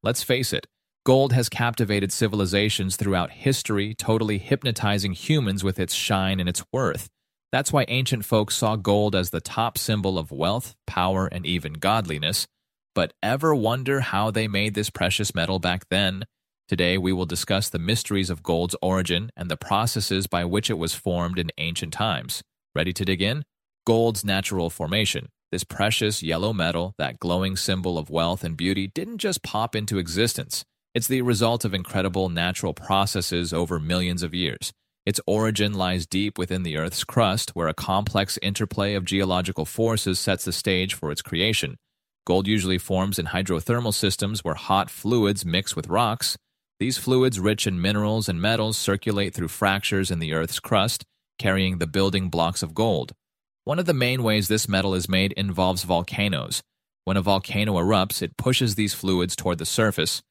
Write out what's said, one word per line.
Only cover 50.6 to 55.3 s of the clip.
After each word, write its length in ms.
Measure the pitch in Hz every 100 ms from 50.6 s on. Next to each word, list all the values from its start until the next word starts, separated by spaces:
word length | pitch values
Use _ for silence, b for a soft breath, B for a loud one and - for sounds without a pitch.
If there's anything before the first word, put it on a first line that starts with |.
crust, 460 | - 107 110 - - _ _ -
carrying 400 | 104 95 95 90
the 80 | 82
building 420 | 95 98 95 92
blocks 340 | 85 82 87
of 120 | 80
gold. 380 | 80 113 82 62 - _ _ _ _
One 140 | - 160
of 60 |
the 80 | 175
main 300 | 143 123 127
ways 260 | 117 107 98
this 180 | 107 -
metal 280 | 98 98
is 160 | 92 85
made 220 | 92 95